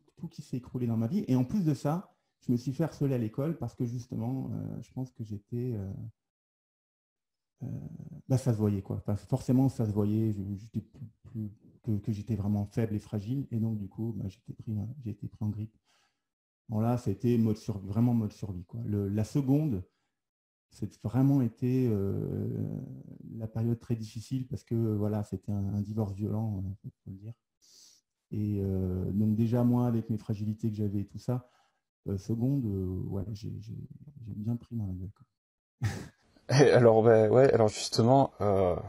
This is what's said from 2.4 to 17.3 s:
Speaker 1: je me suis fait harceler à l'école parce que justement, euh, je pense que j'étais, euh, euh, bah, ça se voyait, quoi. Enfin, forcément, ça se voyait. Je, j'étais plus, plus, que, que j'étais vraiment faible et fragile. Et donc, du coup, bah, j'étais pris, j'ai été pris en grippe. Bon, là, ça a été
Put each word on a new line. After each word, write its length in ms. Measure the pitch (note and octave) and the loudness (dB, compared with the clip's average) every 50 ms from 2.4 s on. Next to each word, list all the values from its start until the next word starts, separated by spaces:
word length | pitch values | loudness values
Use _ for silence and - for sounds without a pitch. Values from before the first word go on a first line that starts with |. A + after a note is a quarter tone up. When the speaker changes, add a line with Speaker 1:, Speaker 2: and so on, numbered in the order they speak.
| _ | _
Speaker 1:
je 60 | - | -2
me 60 | B2 A#2+ | -2 0
suis 160 | - C#3+ B2+ | 0 -4 -2
fait 100 | - E3 | -2 -2
harceler 320 | D3+ - - D3+ C#3 C3 | -4 -2 -2 -2 0 0
à 20 | B2 | 0
l'école 400 | A2+ G#2+ G#2+ - C3+ D#3 E3 - | -2 -2 -2 -4 -4 -4 -4 -6
parce 180 | - A2+ - | -8 -10 -6
que 100 | - B2+ | -4 -4
justement, 640 | A#2 A#2+ B2+ A#2 - A2+ A2+ A2+ A#2 C3 C3 - B2 G#2+ | -4 -4 -6 -8 -8 -6 -6 -4 -4 -4 -4 -6 -6 -6
euh, 280 | G#2 G#2 G#2 - - | -6 -6 -8 -8 -10
je 100 | A2+ - _ | -12 -12 _
pense 180 | B2+ C3 B2+ | -10 -10 -10
que 120 | - - A#2 | -10 -12 -10
j'étais, 500 | G#2 G#2+ G2+ - _ - A#2+ B2 B2+ A#2+ | -10 -10 -10 -10 _ -6 -6 -4 -4 -4
euh, 160 | G#2 F#2+ G2 G2 - A2 A2+ - _ _ _ _ _ _ _ _ _ _ _ _ _ _ _ _ _ _ _ _ _ _ _ _ _ _ _ _ _ - | -4 -6 -6 -8 -10 -12 -14 -16 _ _ _ _ _ _ _ _ _ _ _ _ _ _ _ _ _ _ _ _ _ _ _ _ _ _ _ _ _ -14
euh, 40 | - - - - - - - - - - - - - | -12 -12 -12 -12 -14 -16 -16 -16 -18 -18 -18 -2 0
bah, 100 | C3 B2 | 0 2
ça 160 | - C3+ A#2 | 2 0 0
se 40 | G#2 | 2
voyait, 240 | G#2+ G#2 G2+ G2 | 2 2 2 0
quoi. 160 | G2 - G#2+ G2+ | -2 -4 -6 -6
Enfin, 180 | - - G#2 | -4 -4 -4
forcément, 540 | G2+ - - - B2+ - - B2+ B2+ C3+ C3 | -4 -2 -4 -4 -2 0 2 4 4 4 4
ça 160 | - - A#2+ | 2 0 -2
se 60 | G#2+ | 0
voyait. 420 | G2+ G#2 G#2 G2+ G#2+ A2 A2 A2 G#2+ | 0 0 2 2 2 2 2 0 -2
Je, 80 | G#2 F#2+ G2 G2+ | -2 -6 -6 -8
j'étais 260 | F#2+ G#2+ A2 - A2 | -10 -10 -8 -8 -8
plus, 260 | - - - - - G#2+ - _ - | -8 -8 -14 -18 -18 -18 -18 _ -20
plus, 260 | - - A2+ A2 G2+ G2+ - _ - - _ _ | -14 -10 -10 -10 -10 -12 -16 _ -20 -20 _ _
que, 140 | - G#2+ G2+ | -2 -2 -2
que 140 | - - | -2 -4
j'étais 240 | A2 G2+ G2+ - A2+ | -4 -4 -4 -4 -2
vraiment 300 | G2+ G2 G#2 G#2 G#2 G2+ | -2 0 0 0 0 0
faible 300 | G2+ - - A2+ G#2 G#2+ | -2 -2 -2 -2 0 -2
et 40 | G#2 | -6
fragile. 480 | - - - G#2+ G2 A2 C3 C#3+ C3+ - | -6 -6 -6 -6 -4 -4 -4 -6 -4 -4
Et 80 | A2+ A2+ | -2 -2
donc, 180 | A2 A2+ A2+ G#2 | -2 -2 -2 -4
du 80 | G2 F#2+ | -8 -10
coup, 260 | - - A2 A#2 A2 G2 | -8 -8 -8 -6 -6 -6
bah, 80 | F#2+ G2 | -8 -8
j'étais 260 | F#2+ - _ - - | -10 -12 _ -18 -18
pris, 200 | - - - A2 G#2 G2 A2 B2+ D3+ B2 | -14 -10 -6 -6 -6 -6 -6 -10 -10 -10
j'ai 80 | A2 | -10
été 160 | G2+ - - - | -10 -10 -12 -14
pris 160 | - - A2 | -10 -6 -6
en 40 | G#2 | -4
grippe. 260 | G2+ G#2 G#2+ A2 - _ _ _ _ _ _ _ _ _ _ _ _ _ _ _ _ _ _ - | -4 -4 -8 -10 -12 _ _ _ _ _ _ _ _ _ _ _ _ _ _ _ _ _ _ -6
Bon, 100 | G#2 A2 | -2 0
là, 180 | A2 A#2 B2 B2 | 2 2 0 0
ça 120 | - - | 0 -2
a 40 | G2+ | -4
été 240 | - - A#2+ | 0 2 4